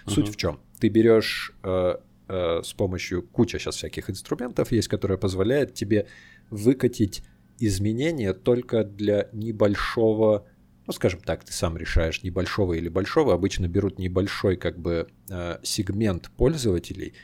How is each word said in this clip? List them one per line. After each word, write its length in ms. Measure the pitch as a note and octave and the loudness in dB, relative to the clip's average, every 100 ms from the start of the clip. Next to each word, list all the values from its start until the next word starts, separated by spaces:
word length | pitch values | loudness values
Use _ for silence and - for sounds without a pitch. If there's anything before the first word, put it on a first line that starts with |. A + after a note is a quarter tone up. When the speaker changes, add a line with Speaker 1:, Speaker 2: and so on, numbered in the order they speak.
| - | -4
Speaker 1:
Суть 200 | G2+ G2+ | -2 0
Speaker 2:
Мгм. 60 | |
Speaker 1:
в 40 | G#2 | -2
чём? 240 | F2+ C#2+ - - | -4 -4 -12 -2
Ты 100 | A2 | 2
берёшь, 640 | G#2+ A2+ A2+ - - - - | 6 6 6 4 -4 -8 -10
э, 320 | G2 F#2 F2+ - - _ - | -4 0 0 -2 -8 _ -8
э, 340 | F#2+ F2 E2+ | -4 -2 -2
с 100 | - | -4
помощью, 480 | - G2 F2+ - F2+ | -4 -2 -2 -4 -4
куча 360 | - - A2+ - | -2 2 2 0
щас 160 | - - | -6 -8
всяких 320 | D#2+ - - | -8 -8 -8
инструментов 600 | F#2 - - B3 - - | -8 -6 -6 -4 -2 0
есть, 160 | A2+ - | 2 2
которая 300 | G2+ G2 F#2+ | -2 -2 0
позволяет 560 | G2 F#2 G2 C#3 B2 | 0 0 2 2 0
тебе 320 | - G#2 G#2+ G2+ - - - - | -4 0 0 0 -8 -20 -20 -14
выкатить 720 | G#2 G#2+ C3+ B2 - G2+ - - _ _ - | 0 2 4 2 2 -2 -2 -16 _ _ -4
изменения 720 | G#2+ F#2 G2+ A2+ D3+ D#3+ G2+ | -2 0 -2 0 -2 -2 -2
только 500 | F#2 - B2 A#2+ A#2 | -2 0 0 0 -2
для 440 | G#2 G2+ G#2 G2+ - | -2 -2 0 2 0
небольшого, 1120 | G#2+ A2+ G#2+ G#2+ G2 - - A2+ G#2+ A2 G#2 - _ _ _ - | -4 -6 0 2 2 -2 2 2 4 4 4 0 _ _ _ -12
ну, 60 | |
скажем 280 | - A2+ F2 | -2 0 0
так, 240 | - D#2+ | -4 -6
ты 80 | - | -6
сам 240 | - F2+ E2 | -4 -4 -4
решаешь, 460 | E2 - E2 D#2 | 0 2 2 0
небольшого 520 | F#2+ F2 F2 - F#2+ | -4 -2 -2 0 0
или 140 | E2 E2+ | 0 -2
большого. 460 | E2+ G2 - C#3+ | -2 0 2 4
Обычно 320 | F2 F#2+ - F2+ | 4 2 0 -2
берут 300 | F#2 G2 - | 0 0 -2
небольшой, 580 | F#2 F2+ G2 - G#2 F2+ | -4 0 -2 0 0 0
как 220 | F2 E2+ | -2 -4
бы, 300 | E2+ E2+ E2 _ - | -2 -2 -4 _ -12
э, 300 | F#2 F2 E2 | -8 -6 -6
сегмент 680 | - - G2 G2+ A2+ F2 - - | -6 -4 -2 0 0 -2 -6 0
пользователей, 760 | B2 D#3+ A#2 F2 - F#2+ - - | 0 2 0 0 -2 -10 -12 -14